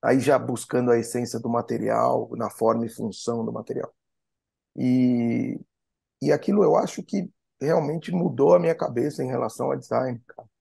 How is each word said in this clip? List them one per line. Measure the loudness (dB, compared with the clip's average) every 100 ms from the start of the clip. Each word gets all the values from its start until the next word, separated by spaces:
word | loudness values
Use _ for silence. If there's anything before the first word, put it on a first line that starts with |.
Aí | 4 2
já | 4 2
buscando | 2 -6 -2 0 4
a | 2
essência | 2 -4 -4 -6
do | -2
material, | -2 -2 -4 0 2 2 0 -2 -6
na | -8
forma | 0 2 2 -2
e |
função | -6 -10 -6 -6 -4 -4
do |
material. | -8 -8 -8 -8 _ _ _ _ _ _ _ _ -4
E, | 0 4 4 2 0 0 -2 -6 -12 _ _ _ _ _
e | 0
aquilo | 2 2 2
eu | 4 4
acho | 2 -6
que | -6 -6 -6 _ _ _
realmente | 0 0 0 -6 -4
mudou | -2 -2 2 6 6
a |
minha | 4 0
cabeça | -2 -2 -2 -2
em | -4
relação | -2 -4 -4 -4
a | -4
design, | -2 -2 -2 -6 _
cara. | -20 -20 _